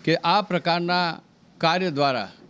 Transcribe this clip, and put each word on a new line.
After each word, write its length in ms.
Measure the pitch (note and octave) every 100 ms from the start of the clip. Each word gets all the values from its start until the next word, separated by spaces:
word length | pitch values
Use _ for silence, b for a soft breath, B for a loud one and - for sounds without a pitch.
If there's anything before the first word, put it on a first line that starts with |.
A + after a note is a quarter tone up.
કે 120 | - D#3+
આ 260 | E3+ F#3+
પ્રકારના 640 | G3 F3+ E3+ F3 F3 F3+ F3 D#3+ - _ _ -
કાર્ય 300 | E3 F3 F#3
દ્વારા 400 | C#3+ C#3+ B2 F#2+ - -